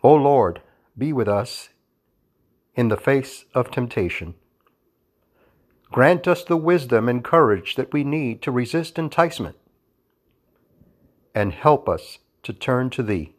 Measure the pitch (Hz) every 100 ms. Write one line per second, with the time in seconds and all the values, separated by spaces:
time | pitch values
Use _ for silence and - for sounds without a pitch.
0 | 175 151 139 139 98 82 _ _ _ -
1 | 139 143 104 101 107 - - _ _ _
2 | _ _ _ _ _ _ _ - 117 104
3 | - 135 135 - _ 131 123 - 123 117
4 | 90 - 85 85 _ _ _ _ _ _
5 | _ _ _ _ _ _ _ _ _ -
6 | 135 175 175 175 - 170 160 175 127 120
7 | 117 123 120 165 135 101 - - 131 147
8 | 143 151 135 113 - 123 123 165 160 -
9 | 160 - 170 - 90 - _ _ _ _
10 | _ _ _ _ _ _ _ _ _ _
11 | _ _ _ - 101 90 151 147 - 82
12 | - - _ _ - 104 - 127 127 -
13 | 110 98 76